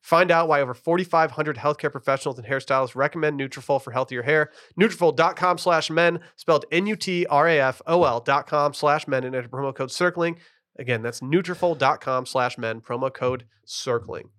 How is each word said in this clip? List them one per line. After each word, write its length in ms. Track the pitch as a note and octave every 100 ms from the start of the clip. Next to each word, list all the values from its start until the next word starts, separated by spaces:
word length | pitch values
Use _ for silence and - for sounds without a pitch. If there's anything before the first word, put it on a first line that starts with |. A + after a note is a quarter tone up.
Find 300 | - E3+ F#3
out 160 | E3 E3
why 140 | D3
over 140 | C3
forty-five 580 | B2 - F3 F3+ E3+ D#3+
hundred 240 | C#3 D3+ C#3
healthcare 340 | C#3+ D3+ D3
professionals 480 | C3+ - C3+ D3+ B2+
and 80 | A2
hairstylists 480 | C3+ - C3+ C3
recommend 460 | B2 D3 E3+ D3+ C#3+
Nutrafol 420 | C3+ C#3+ - C#3
for 80 | -
healthier 320 | A#2+ C3 B2+
hair. 300 | A#2+ D#3 D3+ - - -
Nutrafol 360 | G#3 F3+ E3+ C#3+
dot 180 | E3
com 240 | - F3+ F3
slash 320 | F3+ E3 -
men, 300 | D#3+ E3+ E3+ - _
spelled 280 | - D3+ -
N 160 | E3 G3+
U 80 |
T 320 | A3 - F3 F3
R 220 | C#3+ E3
A 100 | D#3
F 240 | C3 B2+ -
O 160 | F3
L 160 | D#3 A#2
dot 260 | A#2 C#3+ C#3+
com 280 | D3+ D3
slash 340 | C3+ D3 D3 -
men, 160 | C3
and 100 | B2+
enter 140 | B2+ A#2+
promo 260 | B2+ C#3
code 160 | C3 C3+
circling. 480 | - F3+ F3 E3+ E3+ _ _ _ -
Again, 240 | B2 A#2+
that's 160 | A#2 A#2
Nutrafol 580 | B2+ D#3+ F3+ F3+ F3+ D#3+
dot 240 | C#3 B2
com 260 | - C3 B2
slash 300 | C3 B2 -
men, 240 | A2+ A2+
promo 320 | - B2 C3
code 320 | - B2+ B2+ - _
circling. 640 | _ - - A#2 - E2 -